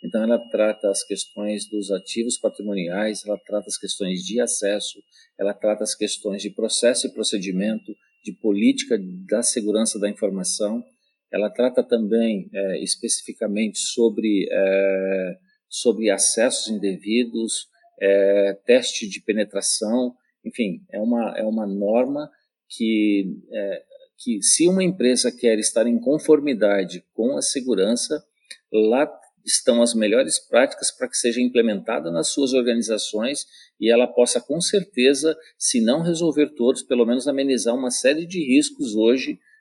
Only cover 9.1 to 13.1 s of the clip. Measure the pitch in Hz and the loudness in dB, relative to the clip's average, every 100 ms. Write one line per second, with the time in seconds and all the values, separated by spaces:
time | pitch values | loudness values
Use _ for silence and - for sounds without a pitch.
9.1 | 92 92 - 120 - 104 104 117 113 101 | -12 -4 -2 0 -2 0 0 0 -2 -4
10.1 | 104 104 95 92 - 104 117 - _ _ | -2 -4 -2 -4 -4 -4 -4 -10 _ _
11.1 | _ _ 95 104 - 123 123 117 117 107 | _ _ -4 -4 0 0 0 0 0 2
12.1 | 113 117 104 90 98 98 85 98 - 117 | 2 2 -2 -4 -6 -4 -4 -4 -4 -4